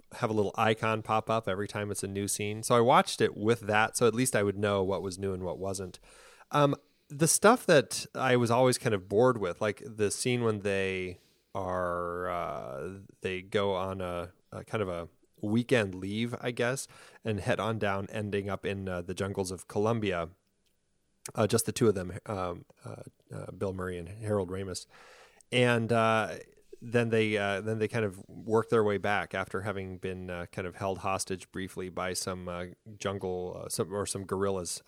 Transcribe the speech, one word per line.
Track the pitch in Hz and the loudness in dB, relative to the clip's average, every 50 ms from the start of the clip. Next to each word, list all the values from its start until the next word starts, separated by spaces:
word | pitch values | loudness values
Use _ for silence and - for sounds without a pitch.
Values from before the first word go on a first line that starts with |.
| _ _ - - | _ _ -6 -4
have | 123 110 | -2 0
a | 110 | 2
little | 107 101 92 - | 0 0 0 0
icon | 113 113 110 110 - 113 113 110 110 | 2 2 2 2 2 2 0 0 0
pop | - - 110 110 - - | 0 0 0 0 2 0
up | 113 113 - - | 0 0 0 -2
every | 92 98 104 | -2 -2 -4
time | - - 104 104 104 | -4 -6 -6 -6 -4
it's | 98 - - | -6 -6 -6
a | |
new | 98 98 98 101 | -4 -4 -4 -4
scene. | 98 - - 104 104 107 110 110 | -2 -2 -4 -4 -4 -4 -4 0
So | - 123 | 4 4
I | 120 | 6
watched | 117 123 147 185 190 - - - | 6 8 6 6 4 2 2 2
it | 117 - - | 0 0 0
with | 95 104 110 117 - | 2 2 2 2 2
that, | 107 101 104 107 110 104 - | 2 2 4 4 4 4 4
so | - 120 | 4 4
at | 113 110 | 4 4
least | 120 127 - - | 2 0 2 2
I | 107 101 | 2 2
would | 101 95 | 0 0
know | 101 104 101 101 98 92 | 0 0 2 2 2 2
what | 95 98 85 | 0 -2 -2
was | 92 98 87 95 | -4 -6 -6 -4
new | 101 98 92 | -4 -4 -4
and | 90 92 | -4 -4
what | 87 - | -6 -6
wasn't. | 87 92 98 95 98 95 90 - - - - - - - - - - - _ | -4 -6 -6 -6 -6 -8 -10 -12 -16 -20 -20 -20 -20 -20 -20 -20 -20 -8 _
Um, | - 147 143 143 139 - _ _ _ _ _ - | 2 4 4 4 4 0 _ _ _ _ _ -16
the | 147 139 165 | -2 2 2
stuff | 160 - - - 208 247 240 - | 4 4 6 6 6 6 6 4
that | - 170 135 110 - - - - - - | 6 6 6 4 2 -2 -8 -8 -8 -4
I | - 127 127 123 | -2 2 4 4
was | 123 120 110 | 4 4 4
always | 117 123 131 127 123 | 4 6 6 4 4
kind | - - 120 107 | 2 0 0 0
of | 92 90 98 | 0 -2 2
bored | 101 107 123 127 120 110 | 4 6 6 6 4 2
with, | 98 87 85 - | 0 -4 -2 -2
like | 110 107 101 - - | -2 -2 -2 -4 -8
the | 120 107 110 104 98 | -10 -2 0 0 0
scene | - - - 127 127 123 117 | 0 0 0 0 0 2 2
when | 110 107 101 | 0 0 0
they | 95 101 98 98 95 95 95 92 92 90 87 - _ _ _ _ _ _ - | 0 0 0 0 0 0 -2 -2 -4 -6 -8 -12 _ _ _ _ _ _ -8
are, | 98 95 92 90 92 90 90 87 87 87 87 87 90 90 90 | -6 -4 -2 -2 0 0 0 0 -2 -2 -4 -4 -4 -4 -4
uh, | 90 85 85 80 73 62 52 58 65 67 76 90 95 98 98 - - _ | -2 -2 -4 -4 -6 -8 -8 -8 -8 -8 -8 -8 -10 -12 -16 -20 -12 _
they | - 95 92 92 | -6 -4 -4 -6
go | 92 98 - 104 101 101 95 | -4 -2 0 0 2 2 0
on | 90 95 95 95 92 | 0 -2 -4 -4 -4
a, | 92 90 87 87 87 87 - _ _ _ - | -4 -4 -4 -4 -6 -8 -10 _ _ _ -14
a | 98 - | -14 -8
kind | - - 110 101 | -6 -4 -2 -2
of | |
a | 92 87 85 85 80 _ _ _ _ _ _ | -2 -4 -6 -8 -10 _ _ _ _ _ _
weekend | - 104 107 120 120 - 135 117 104 95 90 | -2 0 0 0 2 4 2 2 2 0 -2
leave, | 92 95 98 104 110 120 117 123 - | -6 -6 -6 -4 -4 -4 -4 -4 -6
I | - 127 | -6 -4
guess, | 117 117 117 120 135 - - - - - - - - - - | -2 0 0 0 -2 -4 -6 -12 -16 -20 -20 -20 -20 -8 -4
and | 113 104 95 | -4 -2 0
head | 80 110 - 95 | 0 0 0 2
on | 98 110 113 104 | 0 0 0 0
down, | 104 101 98 98 98 - | 0 0 0 -2 -4 -6
ending | - 110 107 101 95 101 98 | -6 -6 -4 -2 -2 -2 -2
up | 101 98 - - | -2 -4 -4 -4
in, | 101 98 98 95 | -4 -4 -4 -4
uh, | 95 90 90 | -4 -4 -4
the | 87 95 90 | -6 -6 -4
jungles | - 98 98 98 98 95 90 | -4 -4 -2 -2 -2 -4 -4
of | 92 87 - | -6 -8 -10
Colombia. | - - 104 104 110 120 113 107 98 90 87 82 85 - _ _ _ _ _ _ _ _ _ _ _ _ _ _ _ _ _ - - - | -6 -2 0 2 2 2 0 0 -2 -2 -2 -4 -6 -10 _ _ _ _ _ _ _ _ _ _ _ _ _ _ _ _ _ -18 -6 -2
Uh, | 123 110 | 0 2
just | 98 117 110 - | 2 2 2 0
the | - | -2
two | - - 123 110 | 0 2 4 4
of | 95 | 4
them, | 95 90 90 87 - - | 2 -2 -6 -8 -10 -8
um, | - 107 95 92 87 87 85 - - _ _ - | -6 -6 -4 -4 -4 -6 -8 -12 -18 _ _ -14
uh, | - 101 - - - - _ _ - - | -14 -14 -14 -14 -18 -20 _ _ -14 -12
uh, | 101 98 - | -12 -12 -12
Bill | 90 92 104 98 92 | -8 -4 -4 -4 -2
Murray | 92 92 92 90 | -4 -6 -6 -6
and | 87 85 | -6 -8
Harold | 85 101 113 110 104 107 101 92 87 | -10 -10 -8 -2 0 2 2 0 0
Ramis. | 92 95 98 95 90 - - - - - - - - - - - _ _ _ _ | -4 -6 -6 -6 -8 -8 -10 -14 -18 -20 -20 -20 -20 -20 -20 -20 _ _ _ _
And, | - 123 123 123 120 117 113 110 | 4 6 6 6 6 4 2 2
uh, | 117 113 110 113 110 110 104 85 - - - - _ _ _ _ - - 120 117 | 4 4 6 6 4 4 2 0 -4 -8 -12 -16 _ _ _ _ -20 -16 -6 0
then | 110 120 117 113 | 0 2 2 4
they, | 113 110 110 107 107 | 4 4 4 4 2
uh, | 101 101 101 101 95 | 2 2 0 0 0
then | 107 110 110 110 | -2 -2 -2 0
they | 107 | -2
kind | 104 - 117 107 | -2 0 0 -2
of | 98 90 98 - | -2 -2 -6 -14
work | - 85 90 90 107 107 113 107 - | -16 -16 -12 -2 2 2 2 4 4
their | 117 113 107 | 4 4 6
way | 104 101 | 4 2
back | 92 92 101 104 95 85 - - | 2 2 2 2 0 0 -2 -2
after | 95 92 - - 95 | -4 -2 -2 -4 -4
having | 98 110 95 98 95 92 92 | -4 -4 -4 -4 -6 -8 -8
been, | 90 - 92 92 92 92 92 | -8 -6 -6 -6 -6 -8 -8
uh, | 90 87 87 - | -8 -8 -8 -8
kind | - 101 95 | -8 -8 -8
of | 87 82 | -6 -6
held | - 104 98 95 90 | -4 -4 -4 -2 -2
hostage | 98 98 95 92 - - 95 87 - - | -2 -2 -2 -2 -2 -4 -6 -8 -8 -10
briefly | - 95 95 92 - 98 92 92 | -10 -8 -8 -8 -8 -8 -10 -8
by | 82 92 90 92 90 | -6 -4 -4 -4 -4
some, | - - 98 92 92 90 | -4 -4 -6 -6 -6 -6
uh, | 90 87 87 90 90 - - _ 110 104 104 | -8 -8 -8 -8 -10 -12 -16 _ -20 -10 -6
jungle, | - 98 98 98 95 92 90 90 90 90 87 92 90 | -4 -4 -2 -2 -4 -4 -4 -4 -6 -6 -8 -10 -10
uh, | - | -6
some, | - - 107 82 98 | -4 -4 -4 -2 -2
or | 101 98 | -4 -4
some | - - 98 95 | -4 -6 -8 -6
guerrillas | 87 95 95 98 98 98 92 87 - - - - | -4 -2 0 0 0 0 -2 -4 -6 -8 -10 -8